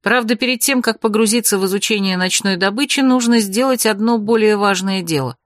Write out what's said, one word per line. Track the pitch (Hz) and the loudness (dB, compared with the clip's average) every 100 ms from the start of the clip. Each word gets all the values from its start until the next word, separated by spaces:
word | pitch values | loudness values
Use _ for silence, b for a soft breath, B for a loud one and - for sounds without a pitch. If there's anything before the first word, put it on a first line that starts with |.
Правда, | 202 247 226 | 0 0 0
перед | 240 254 247 | 0 0 -2
тем, | - 254 | 0 0
как | 226 220 | 0 -2
погрузиться | 220 214 220 240 226 196 | 0 2 2 0 0 0
в | |
изучение | 190 196 - 214 196 185 | 0 -2 -2 -2 -2 -2
ночной | 185 - 196 185 | -2 -2 -2 0
добычи, | 196 208 285 - | -2 -2 -2 0
нужно | 269 254 233 233 | 2 2 2 2
сделать | 196 196 262 247 | 2 0 0 0
одно | 220 202 226 233 | 0 0 0 0
более | 208 226 214 208 | 0 2 2 2
важное | 202 185 190 190 | 0 0 -2 -4
дело. | 170 151 131 - | -2 -2 -4 -8